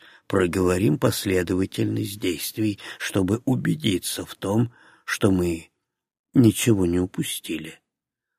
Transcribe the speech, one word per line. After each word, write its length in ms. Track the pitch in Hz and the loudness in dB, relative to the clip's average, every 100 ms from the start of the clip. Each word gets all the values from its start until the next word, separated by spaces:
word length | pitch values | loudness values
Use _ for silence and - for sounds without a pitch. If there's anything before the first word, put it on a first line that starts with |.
| - - - | -14 -20 -2
проговорим 720 | 95 90 95 90 92 120 147 | 0 2 2 2 2 2 2
последовательность 1200 | 120 - 98 92 87 92 92 - 107 110 101 104 | 0 0 -2 -2 0 -2 -2 -2 -4 -2 -6 -6
действий, 580 | 92 76 - - 107 101 - - | -6 -4 -6 -2 -2 -4 -10 -10
чтобы 440 | - 101 92 113 | -4 -2 0 0
убедиться 800 | - 127 - 156 110 90 - - | 0 -2 0 0 0 -2 -4 -8
в 100 | - - | -10 -8
том, 360 | 98 107 117 - - _ | -2 0 0 -4 -20 _
что 260 | - - 101 | -10 0 2
мы 400 | 92 87 82 - _ _ _ _ _ _ | 2 0 -4 -10 _ _ _ _ _ _
ничего 540 | 139 110 - 127 101 87 | 6 6 6 2 2 2
не 140 | 90 | 2
упустили". 800 | 90 - - - - 78 80 - _ _ _ _ _ | 0 -4 -6 -6 -8 -10 -10 -18 _ _ _ _ _